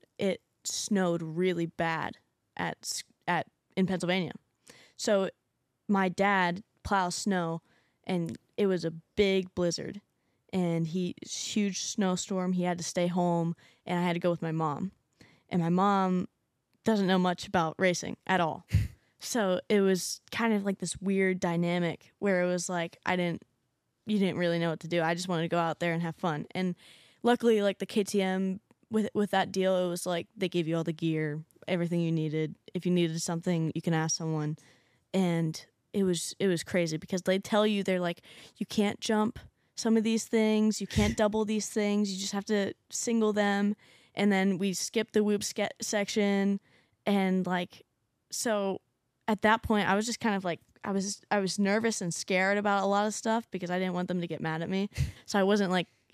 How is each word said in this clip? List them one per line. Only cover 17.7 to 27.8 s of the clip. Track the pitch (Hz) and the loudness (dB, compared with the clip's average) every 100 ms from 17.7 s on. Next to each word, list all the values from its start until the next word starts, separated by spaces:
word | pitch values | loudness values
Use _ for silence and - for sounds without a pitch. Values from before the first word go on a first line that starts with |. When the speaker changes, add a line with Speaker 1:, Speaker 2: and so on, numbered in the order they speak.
| - | 2
Speaker 1:
racing | 185 170 - - - | 0 0 -4 -10 -2
at | 185 | 0
all. | 165 - - | 0 -2 -2
<laughs> | - - - _ _ | 0 0 -6 _ _
So | - 247 196 180 - | -6 -2 0 0 2
it | 214 | 4
was | 196 185 - - - | 4 2 -2 -10 -10
kind | - 226 | 0 2
of | 208 202 | 2 0
like | 190 | -4
this | 175 - | -6 -6
weird | 190 196 190 185 | -2 2 2 2
dynamic | 180 170 170 175 170 - - _ | 0 0 2 2 0 -4 -12 _
where | 202 180 | 0 2
it | 180 | 2
was | 180 175 | 0 -2
like, | 175 165 - - | -4 -6 -6 -2
I | 180 | 0
didn't, | 175 165 - _ _ _ _ _ | 0 -4 -10 _ _ _ _ _
you | - 214 | -4 0
didn't | 190 165 | 0 2
really | 175 170 | 0 0
know | 170 | 0
what | 156 | -4
to | 160 | -2
do. | 170 | 0
I | 160 | 0
just | 170 180 | -2 -2
wanted | 170 | -2
to | 170 | 0
go | 170 | 0
out | 165 156 | 0 -2
there | 170 | -2
and | 165 | 0
have | 170 - | -2 -2
fun. | 180 147 - | -2 -2 -6
And | 180 185 175 - - - _ | -4 -4 -4 -12 -20 -20 _
luckily, | 233 240 233 220 | 2 4 4 4
like, | 202 | 2
the | 185 | -2